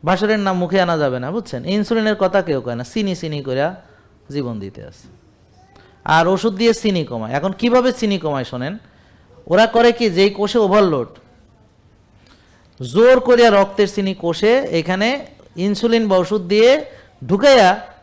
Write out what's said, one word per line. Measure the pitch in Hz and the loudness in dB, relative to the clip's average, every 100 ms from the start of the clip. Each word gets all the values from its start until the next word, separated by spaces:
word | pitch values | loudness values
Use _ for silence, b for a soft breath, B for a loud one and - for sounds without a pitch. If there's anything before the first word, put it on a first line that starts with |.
বাসরের | 147 185 214 214 | 0 0 0 0
নাম | 196 185 | 0 -2
মুখে | 175 190 | -2 0
আনা | 180 165 | 0 0
যাবে | 143 127 | -2 -2
না, | 127 | -6
বুঝছেন? | 208 - 127 135 | -8 -8 -10 -4
ইনসুলিনের | 202 202 226 214 208 | -4 0 0 0 0
কথা | 190 190 | 0 0
কেউ | 170 139 | -2 -4
কয় | 120 120 | -4 -10
না, | |
চিনি | 123 226 202 175 | -8 -6 -4 -6
চিনি | 165 151 | -8 -8
কইরা | 135 127 151 185 b b b b _ | -6 -4 -4 -6 b b b b _
জীবন | 143 123 110 | -8 -8 -8
দিতে | 98 - | -12 -16
আছে। | - - - _ _ _ _ _ _ _ b b | -20 -20 -20 _ _ _ _ _ _ _ b b
আর | - 160 170 | 0 2 2
ওষুধ | 190 220 | 0 -2
দিয়ে | 190 233 | 0 0
চিনি | 220 220 180 143 | 2 0 -2 -4
কমায়। | 120 110 | -8 -4
এখন | 135 185 | -4 -4
কিভাবে | 190 233 247 254 | -2 2 2 2
চিনি | 247 214 196 | -2 -2 -2
কমায় | 156 139 | -4 -6
শোনেন, | 123 127 131 208 b b b b b b - | -6 -8 -10 -10 b b b b b b -2
ওরা | 185 220 | 2 2
করে | 233 233 | 4 2
কি, | 233 226 | 2 -2
যেই | 170 202 | 2 0
কোষে | 202 202 240 | 0 -2 0
ওভারলোড, | 202 208 190 147 113 - _ _ _ _ _ _ _ _ _ b b b b b b b | 2 4 2 0 -6 -12 _ _ _ _ _ _ _ _ _ b b b b b b b
জোর | 127 151 233 254 | -4 2 6 6
করিয়া | 247 240 233 | 4 4 6
রক্তের | 202 196 202 202 202 | 4 0 0 -2 -2
চিনি | 196 | -6
কোষে | 190 170 165 208 254 | -4 -6 -2 0 0
এখানে | 277 165 165 185 220 277 - _ - - | 0 -4 -4 -2 -2 -4 -10 _ -20 -6
ইনসুলিন | 190 202 233 226 220 | -4 -2 0 0 2
বা | 190 | 0
ওষুধ | 180 208 | 0 -4
দিয়ে | 175 208 233 294 - B B B 123 | -2 2 4 2 -2 B B B -4
ঢুকাইয়া | 190 277 269 185 208 - - | 2 4 6 6 2 -6 -20